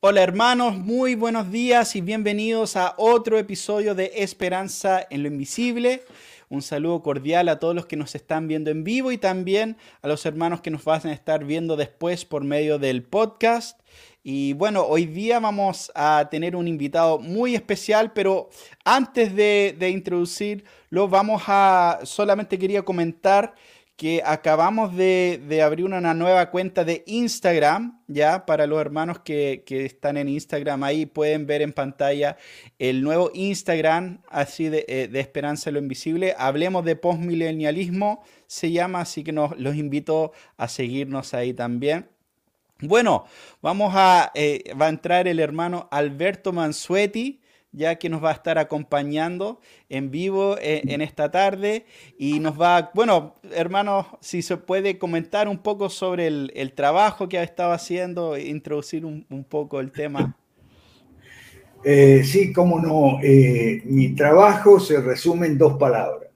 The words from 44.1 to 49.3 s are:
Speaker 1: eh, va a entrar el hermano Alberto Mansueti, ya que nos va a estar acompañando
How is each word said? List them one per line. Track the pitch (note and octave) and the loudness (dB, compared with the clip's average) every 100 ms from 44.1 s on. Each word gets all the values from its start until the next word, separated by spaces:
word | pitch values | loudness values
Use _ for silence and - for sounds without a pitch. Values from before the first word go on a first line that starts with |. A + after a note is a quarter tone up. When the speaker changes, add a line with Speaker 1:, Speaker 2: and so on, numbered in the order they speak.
| F3+ D3+ | 8 4
Speaker 1:
eh, | D3 D3 C#3 - C3+ | 0 0 -2 -6 0
va | D#3 | 0
a | |
entrar | D#3 E3+ F3 F3+ | 0 0 2 2
el | E3 | 0
hermano | D3+ D#3 F3 F3 - | -2 -2 -6 -6 -6
Alberto | C#3+ D3 C#3 F3+ F#3+ F#3+ | -2 -2 -2 -4 -2 -6
Mansueti, | F3 D#3+ D3+ - F#3 G#3 A3 B3+ C4+ _ _ _ | -2 -4 -6 -4 0 0 -2 -8 -10 _ _ _
ya | D3 D#3 E3 | -4 -4 -2
que | E3+ | -6
nos | D#3+ | -2
va | D#3+ | -2
a | |
estar | D3+ E3+ D#3+ | -2 -2 -2
acompañando | D3+ D3+ D3+ C#3+ C#3+ D3+ E3 | -2 -6 -4 -4 -2 -4 -4